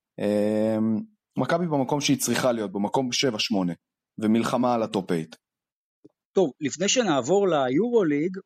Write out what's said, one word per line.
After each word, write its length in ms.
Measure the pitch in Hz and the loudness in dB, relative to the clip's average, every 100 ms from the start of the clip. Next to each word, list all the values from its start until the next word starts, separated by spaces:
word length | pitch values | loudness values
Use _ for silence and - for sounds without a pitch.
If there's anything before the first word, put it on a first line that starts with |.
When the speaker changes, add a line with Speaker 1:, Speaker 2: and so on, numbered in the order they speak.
| _ - | _ -4
Speaker 1:
אמ, 800 | 104 104 104 107 110 110 110 107 - _ _ - | 0 2 2 2 0 0 0 -2 -6 _ _ -4
מכבי 280 | 127 170 175 | 0 0 0
במקום 340 | 143 123 147 | -2 0 0
שהיא 160 | - 127 | 0 0
צריכה 340 | - 113 127 | 0 0 0
להיות, 200 | 113 101 | 0 -2
במקום 400 | 101 101 139 127 | -4 -2 -2 -2
שבע 280 | - 139 107 | -2 -2 -2
שמונה, 340 | - 101 90 85 _ _ _ - | -2 0 -2 -4 _ _ _ -2
ומלחמה 560 | 107 113 117 123 123 | 2 2 2 0 2
על 100 | 120 | 0
הטופ 280 | 107 104 90 | 0 -2 -2
אייט. 240 | 85 80 - _ _ _ _ _ _ - _ _ | -2 -4 -12 _ _ _ _ _ _ -20 _ _
Speaker 2:
טוב, 200 | 196 160 - | 0 0 0
לפני 280 | 139 147 202 | -6 -2 -2
שנעבור 580 | 262 208 139 120 196 196 | 0 2 0 2 2 2
ליורוליג, 920 | 151 127 143 240 233 165 143 180 185 | 2 2 0 2 2 2 2 -2 -6